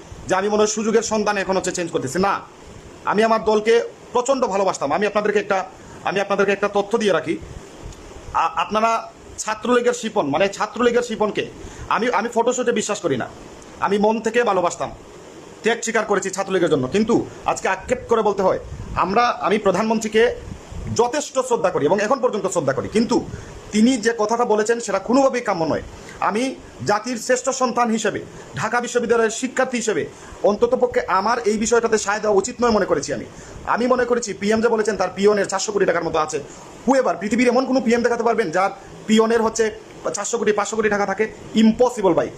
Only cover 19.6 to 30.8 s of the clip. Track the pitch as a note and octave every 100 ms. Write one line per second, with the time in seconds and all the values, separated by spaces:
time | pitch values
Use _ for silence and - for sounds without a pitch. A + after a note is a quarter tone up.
19.6 | G3 F3+ A3 A3 A3 A3 A#3+ - - -
20.6 | - - - A2 B3 D4 - C4 B3+ G#3+
21.6 | F3 - C#3+ G3+ G#3+ C4+ A#3+ G3+ F3 E3+
22.6 | C3+ C3 G2+ A3 - - - - - -
23.6 | - G#3+ A#3+ B3+ A3+ A3+ G#3 A#3 G#3 G#3+
24.6 | G#3+ A#3 - F#3+ F#3+ C4 C4+ A#3+ A3+ F3+
25.6 | D#3 G2+ - - - - E3 G#3 C4 -
26.6 | - - C3 G#3 A#3+ A3+ - B3 C4 B3
27.6 | B3+ A#3+ A#3 A3 G3+ C#3+ - - - C3+
28.6 | G#3+ A#3+ A#3+ A#3+ A3 A#3 A3 - B3+ -
29.6 | B3+ A#3+ A3 D#3+ - - - - F#3 G#3
30.6 | A#3 B3